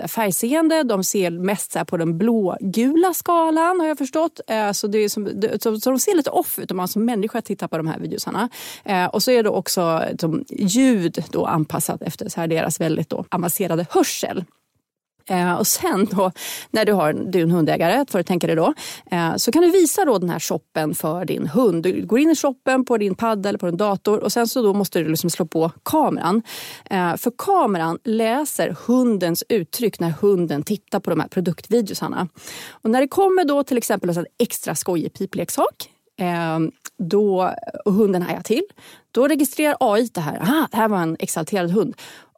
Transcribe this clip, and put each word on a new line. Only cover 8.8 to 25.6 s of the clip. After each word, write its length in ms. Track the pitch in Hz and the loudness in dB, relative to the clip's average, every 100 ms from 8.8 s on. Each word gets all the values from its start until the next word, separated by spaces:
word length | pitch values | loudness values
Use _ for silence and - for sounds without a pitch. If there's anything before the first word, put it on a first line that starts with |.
Eh, 220 | - 190 180 | -2 0 0
och 160 | 214 | 0
så 80 | 226 | 2
är 120 | 247 | 4
det 60 | 214 | 4
också 520 | - - - 170 160 - - | 0 -2 0 2 2 0 -2
som 240 | 165 156 - | -2 -2 -4
ljud 760 | - 196 214 262 226 170 - 165 | -2 0 4 4 4 2 -2 -6
då 140 | 165 175 | -2 0
anpassat 560 | 165 151 147 - - | 0 0 -2 -4 -6
efter 260 | - - 208 | -6 -8 -8
så 120 | - | -6
här 80 | 165 | -2
deras 320 | 160 - - | 0 0 0
väldigt 280 | 165 160 165 | -2 -2 -4
då 140 | - - | -6 -6
avancerade 560 | 180 175 - 180 170 175 | -4 -2 -2 -2 -2 0
hörsel. 540 | 381 302 - - - 175 _ _ _ _ _ _ _ - | 2 2 0 -6 -6 -8 _ _ _ _ _ _ _ -4
Eh, 260 | 180 175 | 0 2
och 120 | 175 208 | 0 0
sen 400 | - 370 214 196 | 0 0 0 0
då, 200 | 185 190 - - - - | 2 0 -2 -10 -12 -4
när 140 | 220 | 0
du 80 | 208 | 2
har, 200 | 202 151 | 4 2
du 260 | 147 - 185 | 0 -2 0
är 40 | |
en 80 | 165 | 2
hundägare, 540 | 175 156 147 165 233 285 | 2 2 2 2 2 0
får 80 | 196 | -2
du 40 | |
tänka 220 | 170 180 165 | 0 0 0
dig 100 | 160 | 2
då, 180 | 180 311 - - - | 2 0 -6 -16 -6
eh, 260 | 175 165 - | -2 -2 -2
så 160 | - | 2
kan 100 | 294 | 4
du 80 | 349 | 6
visa 340 | 381 330 - | 6 4 4
då 140 | 339 208 | 2 2
den 120 | 175 | 0
här 80 | 160 | -4
shoppen 560 | - 170 - - 156 | -4 -6 -6 -4 -2
för 300 | - 160 170 | -2 -4 -4
din 220 | 180 64 165 | -4 -4 -2
hund. 360 | 165 247 170 | 2 2 2
Du 240 | 165 - 175 | 0 -2 0
går 120 | 233 | 2
in 120 | 311 | 4
i 60 | 320 | 4
shoppen 480 | 294 254 - 262 | 0 -2 0 0
på 120 | 247 233 | 2 0
din 160 | 202 | 0
padda 340 | 185 226 214 196 | 0 -2 0 -2
eller 100 | 208 | -2
på 80 | 180 | -2
din 100 | 170 | 0
dator 420 | 208 196 - 208 | 0 0 0 0
och 80 | 208 | 0
sen 160 | 240 233 | 0 0
så 140 | 262 | 2
då 120 | 214 | 2
måste 240 | 196 190 185 | 2 0 -2
du 60 | 160 | 0
liksom 220 | 160 170 | 0 -2
slå 160 | - 170 | -2 -4
på 240 | 165 | 0